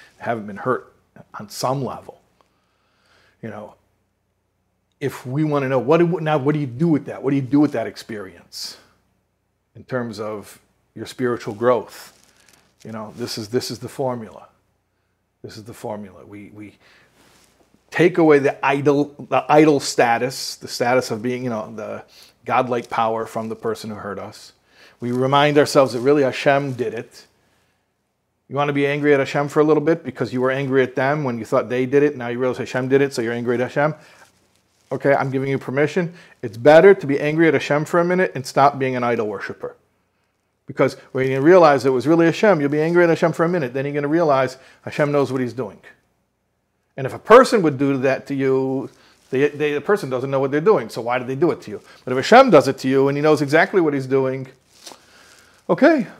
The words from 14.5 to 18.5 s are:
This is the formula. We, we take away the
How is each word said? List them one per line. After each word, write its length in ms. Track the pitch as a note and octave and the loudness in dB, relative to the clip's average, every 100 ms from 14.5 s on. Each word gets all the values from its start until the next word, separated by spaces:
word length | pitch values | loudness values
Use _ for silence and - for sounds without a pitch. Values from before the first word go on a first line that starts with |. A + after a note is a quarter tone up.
| _ _ _ _ _ _ _ _ _ | _ _ _ _ _ _ _ _ _
This 140 | G#2+ A2+ | -20 -18
is 80 | |
the 80 | G#2+ | -18
formula. 540 | G#2+ A#2 G#2 G2+ - F2 | -14 -12 -12 -14 -20 -20
We, 240 | G2+ G2+ | -20 -20
we 220 | G#2 G#2 - _ _ _ _ _ _ _ _ _ _ _ | -20 -20 -20 _ _ _ _ _ _ _ _ _ _ _
take 280 | - F3 F3 | 0 0 2
away 200 | D#3 C#3+ | 4 4
the 260 | C#3 | 2